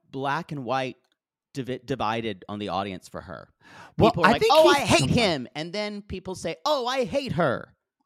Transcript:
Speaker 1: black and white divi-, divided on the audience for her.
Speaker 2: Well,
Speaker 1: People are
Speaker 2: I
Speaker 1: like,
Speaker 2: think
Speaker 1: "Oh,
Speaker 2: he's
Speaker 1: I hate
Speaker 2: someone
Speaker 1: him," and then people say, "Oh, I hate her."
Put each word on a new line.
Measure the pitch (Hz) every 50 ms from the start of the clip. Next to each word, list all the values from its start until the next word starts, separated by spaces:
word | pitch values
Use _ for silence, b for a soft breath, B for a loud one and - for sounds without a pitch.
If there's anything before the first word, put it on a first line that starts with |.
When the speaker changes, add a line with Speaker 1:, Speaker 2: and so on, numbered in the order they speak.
| _ _
Speaker 1:
black | - 135 135 139 139 160 175 -
and | 160 143 127
white | 113 131 135 131 123 107 _ _ _ _ _ _ _ _ _ _ _ -
divi-, | 143 123 117 127 127 -
divided | - 135 123 113 107 113 117 113 113 101 90 - -
on | 104 104
the | 104 95
audience | 85 95 101 104 92 - - -
for | - 85
her. | 80 87 78 53 - - _ _ B B B B B B B B
Speaker 2:
Well, | 185 226
Speaker 1:
People | - 170 -
are | 190
Speaker 2:
I | 233
Speaker 1:
like, | -
Speaker 2:
think | 427 453 285
Speaker 1:
"Oh, | 311 320 285
Speaker 2:
he's | 285 285
Speaker 1:
I | 233
hate | - - -
Speaker 2:
someone | - - - -
Speaker 1:
him," | 233 190 160 135 120 - -
and | 151 160 175 170
then | 208 208 208 208 202
people | 202 - 196 185 - 190 185
say, | - - 170 160 - -
"Oh, | 294 302 269 233 240
I | 262 269 240
hate | 160 202 285 277 226 156
her." | 165 170 135 107 - - - _ _ _ _ _ _ _